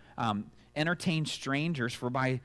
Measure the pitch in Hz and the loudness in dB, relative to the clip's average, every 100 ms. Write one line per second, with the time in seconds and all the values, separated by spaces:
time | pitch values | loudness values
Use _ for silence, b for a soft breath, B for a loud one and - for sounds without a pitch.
0 | B B 117 101 - - B 147 160 175 | B B 0 0 -4 -14 B -2 0 0
1 | 190 160 147 - 135 139 165 143 120 - | 2 2 0 -4 -2 0 0 0 -2 -2
2 | 123 131 131 127 | -2 2 2 0